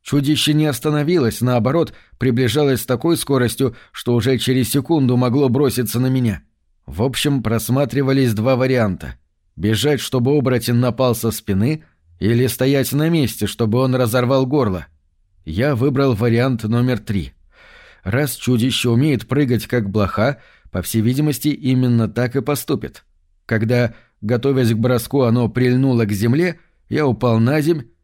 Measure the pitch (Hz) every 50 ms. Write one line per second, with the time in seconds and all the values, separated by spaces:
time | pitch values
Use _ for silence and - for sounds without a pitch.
0 | - - 139 143 139 143 151 - - 151 147 151 156 151 131 - - 151 151 147
1 | 147 156 185 170 123 110 - - 117 127 123 120 107 127 147 170 - - - -
2 | - _ - - 120 131 117 123 131 117 107 151 147 139 131 113 - - 127 117
3 | - 170 170 156 - - 143 127 123 113 - - 135 120 - - - _ - -
4 | - 123 120 120 101 135 131 120 - 127 131 131 120 - - 143 131 - 170 156
5 | 131 123 123 123 127 123 113 143 143 127 117 139 147 127 - 127 123 101 - 120
6 | 127 131 131 131 123 113 95 - - _ _ _ _ _ _ _ - - 71 87
7 | 117 131 120 - - 147 143 131 - 107 113 113 - - 123 139 143 113 - 139
8 | 139 131 135 139 135 120 104 107 107 135 131 120 131 131 131 123 110 101 90 -
9 | - 64 60 - _ _ _ _ _ _ - 76 85 107 110 101 113 147 147 120
10 | - - - 127 120 135 147 147 123 135 127 120 120 123 120 117 127 123 123 135
11 | 131 123 113 113 - 113 107 - - - 95 95 110 139 156 156 - _ _ _
12 | _ _ - - 92 107 120 120 131 123 - - 131 139 139 135 123 - - 143
13 | 156 165 170 160 135 104 - - 104 98 - - 117 107 110 123 131 127 127 127
14 | 127 110 117 127 120 120 135 131 131 123 147 147 123 104 92 87 - - _ _
15 | _ _ _ _ _ _ _ _ - 78 78 98 127 151 139 113 131 151 127 135
16 | 139 135 117 95 120 120 113 117 127 135 127 - - 107 117 120 123 127 123 104
17 | - - 101 95 73 64 - _ _ _ _ _ - - - - - - - _
18 | - 95 101 131 151 143 - - - 127 127 110 120 131 - - - 120 117 120
19 | 143 160 139 110 - - 127 147 147 120 123 104 - - 127 123 104 98 95 110
20 | 101 90 - - 110 135 143 - - - _ _ - - - 95 87 - - 110
21 | 107 120 127 139 151 151 135 - - 151 139 - - 127 131 127 127 123 120 117
22 | 113 95 - 117 123 120 120 139 113 147 143 131 - - 135 - - 64 - -
23 | _ _ _ _ _ _ _ _ _ - 113 107 113 113 123 120 123 - - -
24 | _ _ _ - - 104 123 117 123 139 139 131 123 113 113 110 113 123 127 117
25 | - - 143 143 127 113 110 123 120 107 - 123 127 123 123 127 135 135 123 113
26 | 113 101 104 98 113 117 127 156 180 180 165 - _ _ _ _ _ - - 151
27 | 151 131 113 - 127 120 113 113 113 123 151 156 143 160 170 147 123 - _ _